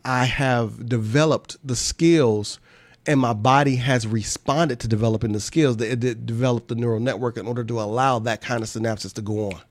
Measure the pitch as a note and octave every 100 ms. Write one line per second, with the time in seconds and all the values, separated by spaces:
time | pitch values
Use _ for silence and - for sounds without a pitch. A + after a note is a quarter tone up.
0 | B2+ B2+ B2 - C3 B2 A2 A2+ A#2 A#2+
1 | G#2+ C#3 D#3+ A#2+ - - C3+ A#2+ - -
2 | E3+ E3 A#2+ G#2+ G#2 - _ - _ _
3 | - C#3 B2 G#2+ B2 C#3 C#3 B2+ B2+ B2+
4 | G#2+ A2+ G2+ - - C#3+ E3 A#2+ A2+ G#2+
5 | A2+ A2 A2+ G#2 - D#3+ C#3+ A2+ A2+ B2
6 | B2 A2+ A#2 A2+ B2+ A#2+ - A#2 A#2+ A2
7 | B2 G#2 B2 A2+ G2+ B2 A2+ A#2 G#2 A#2
8 | C3+ A#2+ A#2 G#2+ - A#2+ A2 A2+ A2+ G#2+
9 | G2 - G#2+ G#2+ G#2 E2+ -